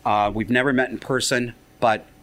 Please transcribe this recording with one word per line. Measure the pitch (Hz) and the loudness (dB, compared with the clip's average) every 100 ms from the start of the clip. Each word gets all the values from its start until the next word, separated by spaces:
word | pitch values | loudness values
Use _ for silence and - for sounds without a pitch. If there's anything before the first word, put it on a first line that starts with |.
Uh, | - 104 104 | 0 2 2
we've | 104 104 | -2 0
never | 123 135 | 0 2
met | 131 127 | 0 -2
in | 113 | -6
person, | - 131 - 127 123 - - - | -4 -2 0 -2 -2 -10 -20 0
but | 117 107 - - | 0 0 -4 -20